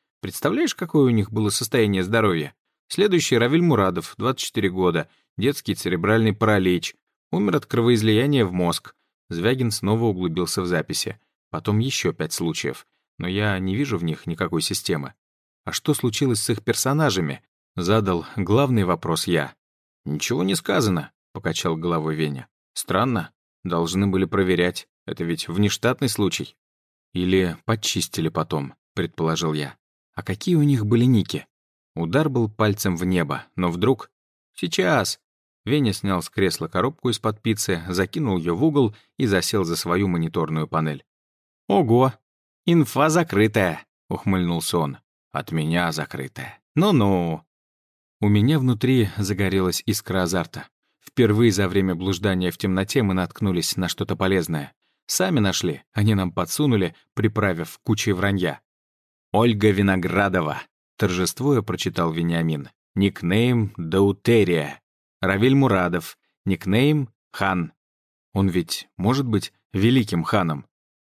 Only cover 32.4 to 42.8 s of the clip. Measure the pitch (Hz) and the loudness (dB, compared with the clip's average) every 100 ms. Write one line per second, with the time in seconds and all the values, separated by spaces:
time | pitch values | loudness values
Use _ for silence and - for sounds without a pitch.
32.4 | 110 107 107 98 101 85 90 90 78 67 | -2 0 0 0 -2 -2 0 0 0 -6
33.4 | - - 90 87 107 135 - _ _ _ | -8 -4 -2 0 0 0 -4 _ _ _
34.4 | _ - 175 160 185 143 95 - _ _ | _ -10 -6 -2 0 2 0 -6 _ _
35.4 | _ _ - 147 123 95 101 92 80 - | _ _ -2 0 0 0 -2 -2 -4 0
36.4 | 95 - 80 92 117 - 127 113 - 107 | 0 0 -4 -2 -2 -2 -4 -2 -4 -4
37.4 | 117 107 - 87 85 90 92 165 139 92 | -2 -2 -2 -4 -4 -2 -2 -2 -2 -2
38.4 | 85 85 156 143 117 107 _ - 120 95 | 0 0 2 2 0 -2 _ -4 0 0
39.4 | - 107 87 82 87 90 101 87 82 90 | 0 -2 -2 -2 0 0 2 0 -2 -2
40.4 | 78 80 78 80 78 71 _ _ _ _ | -2 -2 -2 -2 -2 -6 _ _ _ _
41.4 | _ _ - - 127 117 131 - _ _ | _ _ 0 2 4 4 4 0 _ _
42.4 | _ _ - 170 | _ _ 2 4